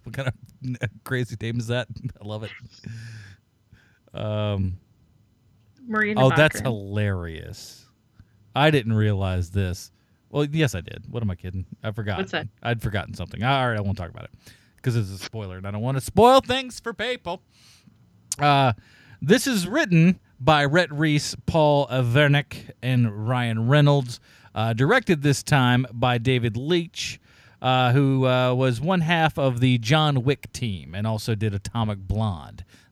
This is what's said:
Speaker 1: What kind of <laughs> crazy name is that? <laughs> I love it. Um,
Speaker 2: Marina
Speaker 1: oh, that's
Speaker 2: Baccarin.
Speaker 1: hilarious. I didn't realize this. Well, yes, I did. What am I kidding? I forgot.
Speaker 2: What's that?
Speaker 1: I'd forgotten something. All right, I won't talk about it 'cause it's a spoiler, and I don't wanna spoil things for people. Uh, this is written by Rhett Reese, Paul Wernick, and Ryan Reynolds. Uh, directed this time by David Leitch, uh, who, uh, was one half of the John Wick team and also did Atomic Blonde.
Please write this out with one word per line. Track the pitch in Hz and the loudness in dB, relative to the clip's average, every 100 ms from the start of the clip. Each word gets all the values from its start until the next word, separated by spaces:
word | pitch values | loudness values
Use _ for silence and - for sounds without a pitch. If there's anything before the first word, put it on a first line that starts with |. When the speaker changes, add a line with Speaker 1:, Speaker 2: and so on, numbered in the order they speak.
Speaker 1:
What | 120 113 | -12 -6
kind | 131 | -6
of | - - - 131 123 117 | -6 -16 -12 -10 -6 -6
<laughs> | - | -8
crazy | - 127 123 117 | -6 -4 -4 -6
name | 113 117 | -6 -4
is | 113 | -2
that? | 123 113 110 | -4 -4 -10
<laughs> | - - | -12 -12
I | 101 | -10
love | 107 | -10
it. | 110 - 120 - - 113 113 110 98 92 _ _ _ _ _ _ _ - | -10 -14 -20 -18 -16 -14 -16 -18 -20 -20 _ _ _ _ _ _ _ -10
Um, | 110 107 107 98 95 92 _ _ _ _ _ _ _ _ _ _ 247 | -6 -2 -2 -2 -2 -6 _ _ _ _ _ _ _ _ _ _ -6
Speaker 2:
Marina | 214 208 214 131 | -2 0 2 4
Speaker 1:
oh, | 131 | 6
that's | 151 - | 4 2
Speaker 2:
Baccarin. | |
Speaker 1:
hilarious. | 131 107 98 104 104 92 85 80 80 95 - - _ _ _ _ _ _ _ 131 | -4 -6 -4 -2 -2 -2 -6 -12 -14 -16 -18 -20 _ _ _ _ _ _ _ 2
I | 156 | 4
didn't | 147 110 | 4 2
realize | 110 107 98 95 92 85 | 2 2 2 0 -2 -2
this. | 98 92 92 - _ _ _ _ | -2 -2 -6 -12 _ _ _ _
Well, | 143 147 | -4 -2
yes, | 156 143 | 0 0
I | 90 | -2
did. | - - 123 | -10 -14 -10
What | 120 | -4
am | 107 | -4
I | 90 | -4
kidding? | 92 95 - - | -8 -8 -10 -10
I | 110 | -10
forgot. | 104 104 95 | -6 -6 -4
Speaker 2:
What's | 190 | -4
that? | 160 156 - | -4 -6 -8
Speaker 1:
I'd | 117 117 | -4 -4
forgotten | 120 98 73 | -4 -4 -6
something. | 92 85 85 | -10 -10 -4
All | 120 139 127 | 0 0 0
right, | 107 | -2
I | |
won't | 101 90 | -4 -4
talk | 85 | -8
about | - - | -14 -18
it | - - - _ _ | -20 -20 -20 _ _
'cause | 131 117 | -2 -2
it's | 98 | -2
a | 98 | -8
spoiler, | - 113 98 92 | -12 -12 -10 -10
and | 98 | -8
I | |
don't | 104 | -6
wanna | 120 135 | -4 -4
spoil | - - 233 269 | 0 4 6 6
things | - 254 254 - | 4 -4 -6 -10
for | 233 | -12
people. | 214 233 247 175 185 _ _ _ _ _ _ _ _ _ - | -6 -6 -6 -8 -10 _ _ _ _ _ _ _ _ _ 0
Uh, | 143 139 127 110 _ _ - - | 2 4 4 0 _ _ -20 -8
this | 135 247 277 | 2 4 4
is | 220 175 | 0 0
written | 277 262 165 170 180 _ _ | 0 4 6 6 2 _ _
by | 131 151 143 | 2 4 4
Rhett | 170 160 | 2 0
Reese, | 147 156 147 - - - | 0 2 2 -2 -6 -2
Paul | 165 147 143 139 | 2 4 4 2
Wernick, | 131 120 131 147 143 - - - - | 0 2 4 4 4 0 -12 -18 -8
and | 123 127 117 101 110 | -2 2 0 -2 -2
Ryan | 123 120 113 117 | -2 -2 -2 2
Reynolds. | 147 143 143 123 - _ - - - | 6 6 4 0 -10 _ -20 -10 -4
Uh, | 113 | -2
directed | 113 143 254 214 156 | 2 4 4 2 2
this | 143 135 | 2 0
time | - 147 123 123 131 | 2 4 4 4 0
by | 117 123 123 | -2 0 0
David | 120 127 117 110 | 0 0 0 -4
Leitch, | 143 175 170 - - - _ _ _ _ | -2 -2 -2 -8 -10 -12 _ _ _ _
uh, | 127 127 127 | 0 2 4
who, | 135 135 135 127 | 4 4 2 2
uh, | 127 127 127 | 2 2 2
was | 131 117 | 0 0
one | 160 185 | 0 0
half | 160 170 160 - | 2 0 0 0
of | 135 117 | -2 2
the | 127 123 | 2 2
John | 110 156 151 139 | 2 2 4 2
Wick | 123 135 - | 0 -2 -6
team | - 120 90 67 92 | -8 -6 -8 -10 -6
and | 110 | -4
also | 107 - 107 | -4 -4 -2
did | 110 | -2
Atomic | 98 - 117 107 98 | -4 -6 -4 -4 -4
Blonde. | 95 101 110 82 58 - - - _ | -6 -2 -2 -4 -12 -18 -20 -20 _